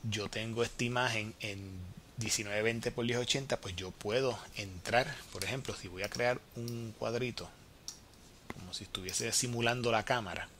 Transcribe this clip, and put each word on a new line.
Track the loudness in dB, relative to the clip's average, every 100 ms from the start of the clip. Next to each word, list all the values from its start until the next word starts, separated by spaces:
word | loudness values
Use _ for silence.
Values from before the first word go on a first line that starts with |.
yo | 0 0 0
tengo | -2 -2 2
esta | 2 2
imagen | 2 4 4 2 -2 -6
en | -6 -6 -8 -8 -10 -12 -12 -4
diecinueve | 0 0 2 2
veinte | 2 2 0
por | 0 2
diez | 2
ochenta, | 2 0 2 -2
pues | -2 -6
yo | -6
puedo | -6 0 4 2 0 -6 -8
entrar, | -8 -6 4 4 4 -4 -10
por | -6
ejemplo, | -2 -2 -4 -6
si | -8
voy | -4
a | -4
crear | 2 2 2 -4 -8
un | -6 -4 -8 -4
cuadrito, | -2 0 -2 -4 -10 -14 -20 -14 -12 -12 -18 -20 -20 -20 -12
como | -12 -8 -8
si |
estuviese | -6 -6 -2 0 2
simulando | 4 4 4 4 4 4
la | 4 4
cámara | 2 2 -4 -6